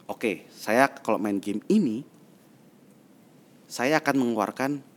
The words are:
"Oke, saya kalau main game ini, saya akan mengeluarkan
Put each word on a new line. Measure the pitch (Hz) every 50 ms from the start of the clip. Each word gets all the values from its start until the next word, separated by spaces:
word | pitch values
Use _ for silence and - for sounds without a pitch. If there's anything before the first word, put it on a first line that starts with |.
| -
"Oke, | - 101 - - 110 87 78 - -
saya | - - - 107 110 123 135 131
kalau | - - - 117 110 90
main | 104 104 101
game | 95 - 101 101 107 -
ini, | - 196 220 175 120 107 123 - - - - - - - - - - - - - - - - - - - - - - - - - - - - - - - - -
saya | - - - 120 139 156 151
akan | 151 143 139
mengeluarkan | 139 123 117 117 107 98 104 - - 127 143 147 139 - - -